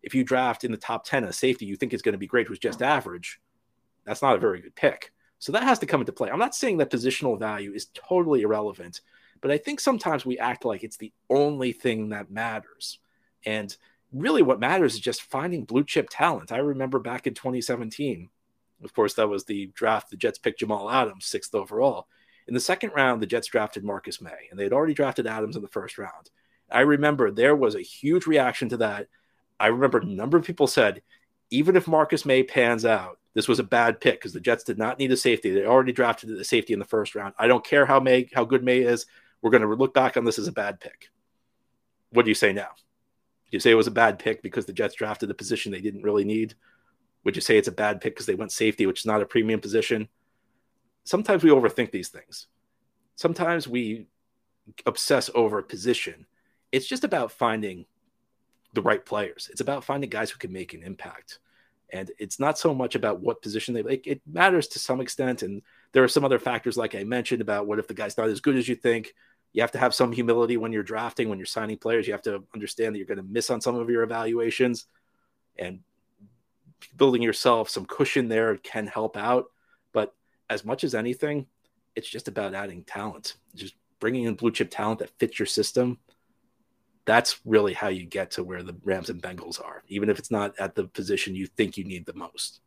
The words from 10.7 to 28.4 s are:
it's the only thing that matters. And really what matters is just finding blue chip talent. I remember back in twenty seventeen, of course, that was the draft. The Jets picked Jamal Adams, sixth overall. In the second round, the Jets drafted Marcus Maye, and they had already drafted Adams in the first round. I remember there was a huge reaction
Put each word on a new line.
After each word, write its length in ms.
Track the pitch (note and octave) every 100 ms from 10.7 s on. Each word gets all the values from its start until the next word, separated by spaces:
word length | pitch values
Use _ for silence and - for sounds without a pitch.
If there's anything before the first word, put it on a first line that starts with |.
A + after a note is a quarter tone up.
| G2+
it's 140 | A2 -
the 160 | G#2+ _ _
only 420 | C3 D3 C#3+ B2+
thing 380 | A2+ B2+ A2 G#2+
that 220 | G#2 F#2+
matters. 680 | G#2 A2+ A2 - _ - - _ _ _ _ A2
And 300 | G#2+ G2+ - _ _ _
really 300 | C3 A3 D4+
what 180 | C#3+ G#2
matters 360 | B2 F#3 D#3 A2
is 40 |
just 220 | B2 G#2
finding 400 | - C3+ E3+ E3+
blue 200 | A2 B2
chip 240 | D3 D#3 -
talent. 420 | - D#3+ B2+ D#2+
I 60 | A#2
remember 400 | D3 C3+ C3 C3
back 300 | A#2 B2 C3+
in 80 | A#2
twenty 260 | C3 B2+
seventeen, 680 | A2+ B2 A2+ - D3 F2+ F2 _ _ _ _ _
of 100 | G#2 -
course, 180 | G#2 -
that 120 | G#2+
was 160 | G2+ -
the 220 | G2+ F#2+ -
draft. 340 | A2+ A2 -
The 80 | F#2
Jets 220 | A2+ -
picked 220 | A#2 -
Jamal 280 | G#2+ G#2 G2+
Adams, 360 | B3+ A2+ F#2+ -
sixth 280 | G2+ -
overall. 540 | - - G#2+ C3+ - - _ _ _ -
In 80 | B2
the 40 |
second 320 | - F#3 G#3+ D3
round, 260 | C3 A#2
the 60 | G2+
Jets 200 | A#2 -
drafted 360 | A#2 G#2+ G#2
Marcus 380 | G2+ G2 - -
Maye, 260 | E2 - -
and 80 | F#2
they 60 |
had 100 | G2
already 200 | B2+ D#3
drafted 340 | D3 C3+ B2 A2+
Adams 280 | A2 G#2+ G#2+
in 60 |
the 60 | G2+
first 300 | G#2+ F#2 -
round. 340 | F#2 D#2 _ _ _ _ _
I 80 | A#2
remember 500 | C#3+ C#3+ D3+ C#3+ A#2+
there 260 | G#2+ C3 D3
was 200 | A#2+ G#2
a 60 |
huge 440 | F2 - C#3+ F3 E3
reaction 440 | D#3